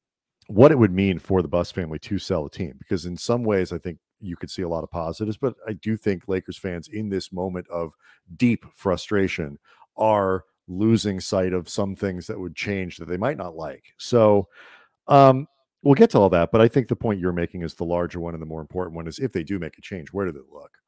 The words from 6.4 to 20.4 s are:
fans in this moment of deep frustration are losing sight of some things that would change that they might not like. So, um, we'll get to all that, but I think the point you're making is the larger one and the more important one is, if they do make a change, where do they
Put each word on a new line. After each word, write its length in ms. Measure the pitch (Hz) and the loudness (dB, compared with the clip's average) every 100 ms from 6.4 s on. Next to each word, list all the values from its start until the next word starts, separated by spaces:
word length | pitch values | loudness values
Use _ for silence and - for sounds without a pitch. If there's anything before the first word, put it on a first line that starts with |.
| - - | -6 -10
fans 300 | 95 87 - | -8 -8 -10
in 200 | 107 107 | -10 -6
this 240 | 98 - | -8 -8
moment 360 | 90 95 92 - | -8 -6 -8 -8
of 260 | 85 80 - _ _ - 82 | -8 -8 -12 _ _ -18 0
deep 280 | 120 110 - | 0 0 -6
frustration 840 | - 98 87 - 101 95 - 76 71 _ _ _ - | -6 -2 -2 0 0 0 -2 -8 -12 _ _ _ -2
are 480 | 110 104 95 95 - _ - | 2 2 0 -2 -6 _ -10
losing 520 | 92 110 110 104 92 | 0 2 2 0 -4
sight 320 | - 98 92 | -2 0 0
of 160 | 90 82 | -2 -4
some 260 | - 98 | -4 -4
things 320 | 92 98 90 85 | -4 -6 -4 -8
that 140 | 104 | -10
would 160 | 90 78 | -10 -8
change 400 | 101 98 90 - | -6 -6 -6 -10
that 80 | 82 | -8
they 120 | 90 | -4
might 180 | 123 151 | -4 -6
not 180 | 87 | -10
like. 380 | 80 78 67 _ - | -10 -12 -12 _ -16
So, 500 | - 120 107 104 95 - - - _ _ - | 2 6 6 6 0 -10 -20 -20 _ _ 4
um, 380 | 143 135 131 151 _ _ _ | 8 8 6 0 _ _ _
we'll 120 | 143 | 4
get 140 | 139 220 | 6 6
to 80 | 120 | 6
all 120 | 95 | 6
that, 200 | 87 82 | 6 4
but 120 | 110 | 6
I 60 | 117 | 6
think 200 | 139 113 | 4 0
the 80 | - | -2
point 240 | 117 98 | -2 -2
you're 120 | 90 | -2
making 300 | 87 85 90 | -2 -4 -6
is 120 | 80 | -8
the 100 | - | -6
larger 340 | 85 87 87 87 | -4 -2 -2 -6
one 120 | 85 | -8
and 60 | 82 | -10
the 60 | 80 | -10
more 160 | 80 | -12
important 340 | 78 90 90 82 | -10 -8 -8 -8
one 100 | 82 | -12
is, 120 | - | -8
if 140 | 131 | -6
they 100 | 90 | -4
do 140 | 80 98 | -6 -8
make 180 | 80 - | -8 -14
a 60 | |
change, 280 | - 95 71 | -14 -14 -8
where 100 | 92 | -6
do 80 | 92 | -4
they 60 | 69 | -6